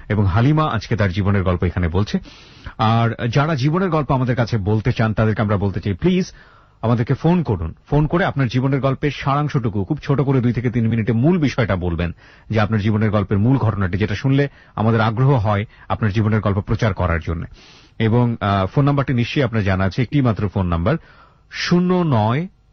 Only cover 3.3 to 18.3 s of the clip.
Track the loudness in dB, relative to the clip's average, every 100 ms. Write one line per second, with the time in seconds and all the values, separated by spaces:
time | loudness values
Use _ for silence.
3.3 | 0 0 0 0 0 0 -2 0 0 0
4.3 | -2 -2 -2 0 0 0 0 0 0 0
5.3 | 0 0 0 0 -2 -4 -2 0 0 -2
6.3 | -8 -20 -20 _ _ 0 0 0 0 2
7.3 | 2 0 -2 -4 -10 -2 0 2 0 0
8.3 | 0 0 0 0 0 0 -2 -4 -4 -2
9.3 | -2 0 -2 -2 -4 -4 -4 -2 0 2
10.3 | 2 2 0 -2 0 0 0 0 2 2
11.3 | 2 0 0 -2 0 -2 -2 -4 -6 -16
12.3 | -18 -4 -2 0 0 0 0 2 0 0
13.3 | 2 2 2 0 0 -2 -2 -2 -2 0
14.3 | 0 0 -6 -12 -2 0 2 2 2 2
15.3 | 2 2 -2 -4 -10 -6 -2 0 2 2
16.3 | 2 0 -2 -2 -2 -2 0 -2 -2 -4
17.3 | -6 -8 -14 -20 -20 -14 -2 2 2 2